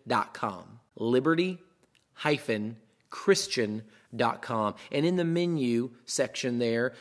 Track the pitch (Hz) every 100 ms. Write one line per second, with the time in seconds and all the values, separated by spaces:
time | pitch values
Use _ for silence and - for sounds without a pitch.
0 | - 113 - - 110 90 90 113 _ -
1 | 113 127 151 165 185 175 - _ _ _
2 | _ - 151 147 - 107 107 113 _ _
3 | - - - 190 - 127 107 107 113 -
4 | _ 117 117 - - 113 104 - - 143
5 | 165 180 170 170 175 160 123 117 127 -
6 | - - 123 - 127 120 117 117 127 -